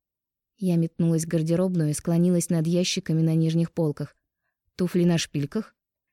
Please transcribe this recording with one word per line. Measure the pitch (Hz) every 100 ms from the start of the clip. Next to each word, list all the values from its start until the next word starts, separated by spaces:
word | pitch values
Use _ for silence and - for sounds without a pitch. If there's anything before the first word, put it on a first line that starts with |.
| _ _ _ _ _ -
Я | 185 170
метнулась | 165 - 165 160
в | 165
гардеробную | 165 156 165 190 180 151
и |
склонилась | 147 - 165 180 175 -
над | 170 160
ящиками | 175 180 - - 160
на | 160
нижних | 160 160 165 170
полках. | - 156 - 147 _ _ _ _ _ _ -
«Туфли | 180 180
на | 175 165
шпильках?» | - 147 143 220 - _ _ _ _